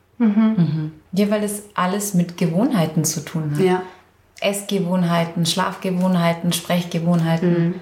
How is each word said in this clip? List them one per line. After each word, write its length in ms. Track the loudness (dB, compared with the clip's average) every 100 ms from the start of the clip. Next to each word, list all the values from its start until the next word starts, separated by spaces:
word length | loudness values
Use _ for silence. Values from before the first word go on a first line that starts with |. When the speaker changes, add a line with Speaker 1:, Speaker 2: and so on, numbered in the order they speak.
| _ 0
Speaker 1:
Mhm. 360 | 2 4 4 4
Speaker 2:
Mhm. 360 | 2 0 -4 -8 -6
Ja, 180 | -2 0
weil 140 | 0
es 200 | -2 -6 -10
alles 400 | -4 -2 -2 0
mit 220 | 0 0 0
Gewohnheiten 680 | -2 0 0 2 0 0
zu 160 | -2 -4
tun 280 | -6 -6 -4 0
hat. 80 |
Speaker 3:
Ja. 180 | 2 2 -2 -16 _ _ _ -6
Speaker 2:
Essgewohnheiten, 1080 | -4 -4 -4 -2 0 0 2 2 0 -2 -2
Schlafgewohnheiten, 1040 | 0 -2 -4 -4 0 2 2 2 0 -2
Sprechgewohnheiten. 1120 | -2 0 -2 -2 -2 0 2 2 2 2 2
Speaker 3:
Mhm. 100 | 2 -2